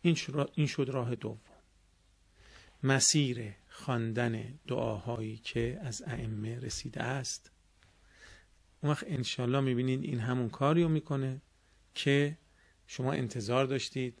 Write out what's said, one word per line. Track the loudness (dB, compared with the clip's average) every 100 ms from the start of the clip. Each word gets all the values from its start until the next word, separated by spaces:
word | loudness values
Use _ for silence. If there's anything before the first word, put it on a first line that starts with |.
این | 4
شد | 4 0
را-، | -2 -2
این | 2 2
شد | 2 0
راه | 0 -2
دوم، | -2 -6 -8 -16 -20 _ _ _ _ _ _ _ _ -20 -20 -20 -2
مسیر | 4 6 6 4 2 -2 -8 -12 _
خواندن | -10 -2 0 0 0 0 0 -6 -12 -6
دعاهایی | -2 -2 -2 -4 -4 -6 -8
که | -6 -2 -2 -2
از | -8 -8 -6
ائمه | -6 -4 -4 -6 -6
رسیده | -6 -8 -8 -6
است. | -4 -4 -6 -10 -14 _ _ _ _ _ -20 -20 -20 -20 -20 -20 _ _
اون | 0
وقت | 0 0
انشالله | -4 -2 -2 2 2
می‌بینید | 2 2 2 0
این | 0 -2
همون | 0 0 -2
کاری | 0 4 4
رو | 4
می‌کنه | 2 0 -2 -2 -6 _ _ _ _ _
که | -2 4 4 4 -2 _ _ _ _ _
شما | -4 0
انتظار | 0 -2 -4 0 2 2
داشتید | 0 -2 -4 -4 -6